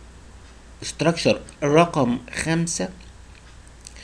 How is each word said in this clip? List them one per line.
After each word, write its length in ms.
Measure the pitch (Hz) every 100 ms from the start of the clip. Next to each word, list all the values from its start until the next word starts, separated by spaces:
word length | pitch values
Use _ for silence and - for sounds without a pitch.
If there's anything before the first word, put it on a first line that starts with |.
| - - - - - - - -
استراكشر 580 | - - 151 165 123 104 - -
رقم 560 | 143 151 170 156 120 123 -
خمسة 540 | - 156 165 170 - 185 - - - - - - - - - - -